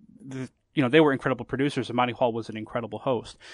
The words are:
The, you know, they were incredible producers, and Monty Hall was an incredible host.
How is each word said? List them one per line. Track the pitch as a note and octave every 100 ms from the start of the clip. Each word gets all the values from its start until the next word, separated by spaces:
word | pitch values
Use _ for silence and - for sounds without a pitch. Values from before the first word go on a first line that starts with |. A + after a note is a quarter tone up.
| - - C3+
The, | C3 B2+ _ _
you | -
know, | B2+
they | D3+
were | D3+
incredible | C3+ C#3+ B2+ A#2
producers, | B2+ C#3 C3+ A#2+
and | A#2+
Monty | B2
Hall | B2+ B2
was | A2+ A2
an | A2
incredible | G#2+ B2 A2+ G#2+
host. | C#3 A#2 - - -